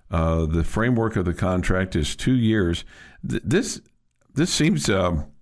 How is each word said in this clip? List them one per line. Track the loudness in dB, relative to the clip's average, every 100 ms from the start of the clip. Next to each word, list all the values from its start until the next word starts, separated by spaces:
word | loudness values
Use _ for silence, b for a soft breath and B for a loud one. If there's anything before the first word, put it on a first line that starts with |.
| -6
Uh, | 0 2 2 0
the | 0
framework | 0 0 0 2 0 0
of | -2
the |
contract | -2 0 0 0 0 0 -2
is | -2 -2
two | 0 2
years. | 4 2 2 -2 B B B B -6
Th-, | -6
this, | 0 0 -2 -8 -14 _ _ _ _
this | -2 0
seems, | 2 2 2 2
um, | 2 2 -2 -6 -14